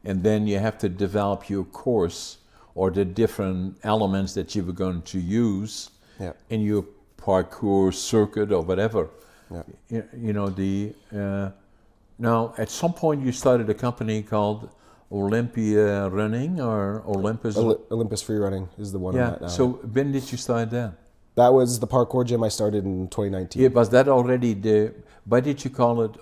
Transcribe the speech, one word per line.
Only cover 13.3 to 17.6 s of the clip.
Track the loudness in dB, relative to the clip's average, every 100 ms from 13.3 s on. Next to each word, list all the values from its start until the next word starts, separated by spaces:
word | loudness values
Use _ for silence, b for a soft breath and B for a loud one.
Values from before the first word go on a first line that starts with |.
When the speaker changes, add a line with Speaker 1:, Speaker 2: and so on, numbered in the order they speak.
Speaker 1:
started | 0 2 2 2
a |
company | -2 -2 -4 -4 -4
called | -2 0 0 -2 -10 b b b _
Olympia | -4 0 0 -2 -2 2 4 4 2 -2
Running | -2 -2 -2 -4 -2
or | -2 -2 -2 -4 -4
Olympus? | -2 -2 -2 -4
Speaker 2:
Oli-, | 0